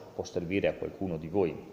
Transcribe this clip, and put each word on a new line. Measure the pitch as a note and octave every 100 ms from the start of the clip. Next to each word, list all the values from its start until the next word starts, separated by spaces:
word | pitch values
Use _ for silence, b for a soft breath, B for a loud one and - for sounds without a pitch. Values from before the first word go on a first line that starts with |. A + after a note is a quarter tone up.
| -
può | -
servire | F#2 F2+ E2+ G2 F2
a |
qualcuno | D#2+ D#2 - F#2+ E2
di | D#2+
voi, | F#2+ F2 D2 -